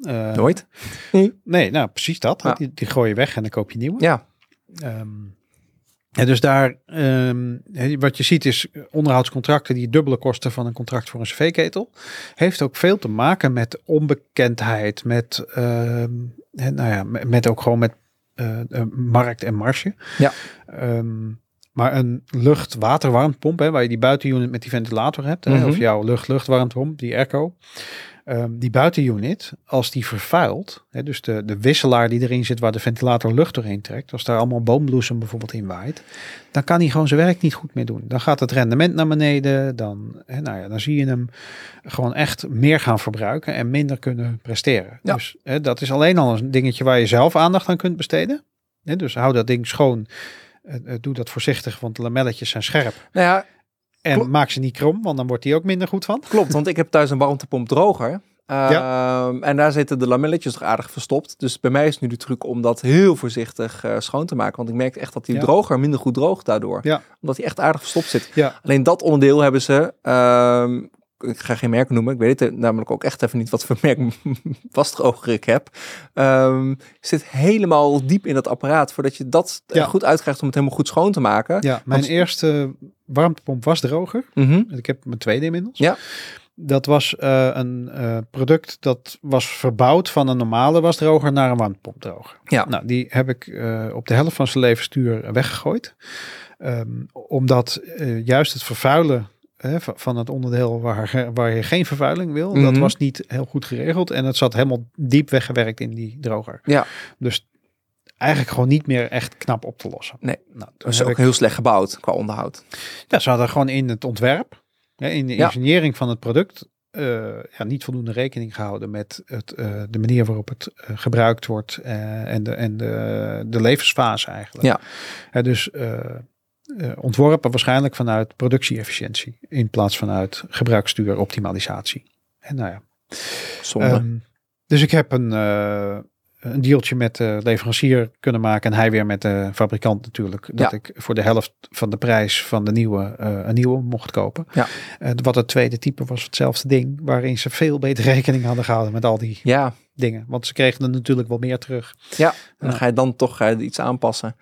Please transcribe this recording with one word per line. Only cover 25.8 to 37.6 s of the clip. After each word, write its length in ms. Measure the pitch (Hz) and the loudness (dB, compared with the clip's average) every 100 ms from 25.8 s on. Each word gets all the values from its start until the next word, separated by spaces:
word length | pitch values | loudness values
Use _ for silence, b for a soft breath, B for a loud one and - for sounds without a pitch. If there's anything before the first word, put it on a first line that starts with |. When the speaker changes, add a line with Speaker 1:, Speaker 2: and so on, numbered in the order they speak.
| 113 107 | 2 2
Speaker 1:
lucht-luchtwarmtepomp, 920 | 110 120 - 131 - 131 123 123 143 151 | 0 -2 0 -2 2 2 2 -2 -6 -6
die 160 | 120 117 | -4 -2
airco. 400 | 135 143 165 - B B B B B B - | -2 -2 -4 -8 B B B B B B -8
Ehm, 200 | 120 117 117 | -4 -4 -4
die 120 | 123 | -2
buitenunit, 840 | 127 160 175 131 107 113 202 - - _ | 2 2 4 2 0 -2 -6 -10 -20 _
als 260 | 135 117 | -2 -2
die 140 | 135 110 | -4 -6
vervuilt, 800 | 107 - 170 127 107 202 - _ | -8 0 2 2 0 -8 -16 _
hè, 140 | 123 | -10
dus 180 | 143 127 | -8 -8
de, 240 | - 107 107 | -6 -6 -4
de 120 | 101 | 0
wisselaar 520 | 127 151 135 123 117 | 2 2 4 4 4
die 120 | 120 | 2
erin 240 | 123 127 117 | 0 0 -2
zit 140 | 117 | 0
waar 120 | 113 | 0
de 80 | 107 | 0
ventilator 540 | - 113 127 120 113 | -2 -2 2 2 2
lucht 200 | 120 165 | 2 2
doorheen 280 | - 110 101 | -2 -6 -8
trekt, 300 | - 104 - | -8 -12 -12
als 120 | 120 | -10
daar 140 | - 113 | -2 0
allemaal 240 | 123 120 | 0 0
boombloesem 560 | 117 131 143 127 113 120 | 2 2 4 0 0 -4
bijvoorbeeld 340 | 110 117 110 | -6 -10 -10
in 120 | 110 98 | -10 -10
waait, 360 | 90 117 - B B B B B | -8 -10 -12 B B B B B
dan 120 | 143 | -2
kan 160 | - 175 | 2 4
hij 100 | 165 | 4
gewoon 180 | 139 151 | 4 4
zijn 120 | 147 | 4
werk 220 | 175 180 | 4 4
niet 120 | 160 | 0
goed 200 | - | -2